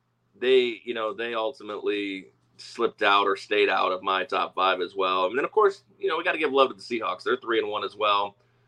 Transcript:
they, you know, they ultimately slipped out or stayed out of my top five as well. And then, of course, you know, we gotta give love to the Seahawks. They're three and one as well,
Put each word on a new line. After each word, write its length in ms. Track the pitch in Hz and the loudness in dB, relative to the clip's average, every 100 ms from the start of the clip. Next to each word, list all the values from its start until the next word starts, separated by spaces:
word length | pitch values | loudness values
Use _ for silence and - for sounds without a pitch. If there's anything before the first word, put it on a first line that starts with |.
| _ _ _ 101 | _ _ _ _
they, 420 | 123 131 123 107 | 2 4 2 -4
you 100 | 107 | -8
know, 200 | 117 110 | -6 -6
they 200 | 101 117 113 | -6 -6 -4
ultimately 920 | 110 - 104 101 104 104 101 95 - _ _ - | -4 -6 -10 -6 -2 -2 -2 -6 -12 _ _ -20
slipped 460 | - - 113 - | -14 -2 -2 0
out 240 | 104 101 101 | 4 4 4
or 80 | 98 | -2
stayed 340 | - 104 101 | 0 2 4
out 220 | 95 95 | 2 0
of 120 | 92 | -2
my 200 | 95 92 | -2 -2
top 320 | 90 92 87 - | -2 -2 -2 0
five 260 | 92 90 | 0 0
as 140 | 87 98 | -2 -2
well. 320 | 92 92 92 | 0 0 0
And 100 | 120 | -2
then, 80 | 165 | -2
of 60 | |
course, 320 | 220 202 196 _ _ | 2 2 0 _ _
you 80 | 190 | -4
know, 100 | 165 | -2
we 60 | |
gotta 140 | 175 170 | -2 -2
give 140 | 151 | 0
love 180 | 135 131 | 4 2
to 40 | 98 | 0
the 60 | |
Seahawks. 420 | - 120 95 92 | -8 -6 -4 -4
They're 140 | 104 123 | -2 -2
three 220 | 110 113 | 0 -2
and 80 | 104 | 0
one 140 | 104 | -4
as 120 | 98 101 | -6 -2
well, 400 | 104 101 101 - _ _ | 0 2 -2 -8 _ _